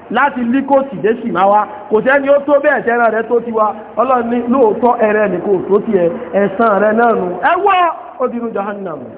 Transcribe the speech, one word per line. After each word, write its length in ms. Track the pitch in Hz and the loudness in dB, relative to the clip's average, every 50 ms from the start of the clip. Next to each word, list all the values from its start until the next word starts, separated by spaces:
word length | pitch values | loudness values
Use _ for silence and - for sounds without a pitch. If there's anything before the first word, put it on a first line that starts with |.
| - | -10
Láti 360 | - 196 240 277 285 277 247 | -4 -2 0 0 0 0 -2
Líkòsì 560 | 240 233 240 277 269 277 277 269 269 - 202 | -2 0 0 0 2 2 2 2 2 -2 -8
dé 140 | 165 160 208 | -2 -2 -2
Ṣìmáwá, 480 | 226 240 233 226 170 170 190 196 202 214 208 196 - - - | -2 -2 -4 -4 0 2 2 4 4 2 0 -2 -8 -16 -6
kò 120 | - 214 214 | -2 -2 0
sẹ́ni 300 | - 262 277 285 269 277 | 2 2 2 2 4 2
ó 100 | 285 285 | 2 2
tó 140 | 277 294 294 | 4 2 2
bẹ́ẹ̀ 280 | 277 285 294 277 240 | 2 4 2 0 0
tẹ́ran 280 | 185 226 233 240 233 226 | 0 0 0 2 2 2
rẹ 100 | 214 220 | 2 0
tó 180 | 226 226 240 233 | -2 0 -2 -2
ti 120 | 226 240 | -2 -2
wa. 140 | 220 220 214 208 208 - - - | -2 0 0 0 -2 -6 -14 -10
Ọlọ́run 300 | - - 233 262 262 247 233 | -4 -2 0 2 2 0 0
ní 140 | 233 240 247 | -2 -2 -2
lóòótọ́ 500 | - - 247 277 247 214 202 226 247 240 240 | 0 0 2 4 4 2 2 2 2 0 2
ẹran 340 | - 220 214 208 214 214 196 | 2 2 0 2 0 0 0
ni 80 | 180 175 | -2 -4
kò 140 | - 208 196 175 | 0 0 -2 0
tó 140 | - - 190 214 | 0 0 0 0
tiẹ̀, 320 | 214 233 208 180 175 165 170 - - - | 0 0 0 2 2 2 0 -4 -10 -4
ẹ̀san 500 | - 196 202 190 196 - 233 226 202 190 | -2 0 0 0 0 0 2 2 2 2
rẹ 100 | 208 214 | 2 2
náà 200 | 214 226 240 233 | 2 2 2 2
nù. 140 | 214 190 185 180 175 - | 2 0 -2 -4 -6 -2
Ẹ 140 | - 285 339 | 0 0 0
wọ́, 260 | 370 392 403 381 370 349 330 - - - - - | 2 2 2 2 2 2 0 -2 -6 -14 -18 -8
ó 120 | - 254 | -6 -6
di 100 | 240 214 240 | -4 -4 -6
inú 100 | 233 226 | -8 -6
Jahannam. 480 | 185 202 196 208 208 202 190 180 156 139 123 117 - | -6 -6 -6 -6 -8 -8 -10 -10 -10 -12 -14 -16 -18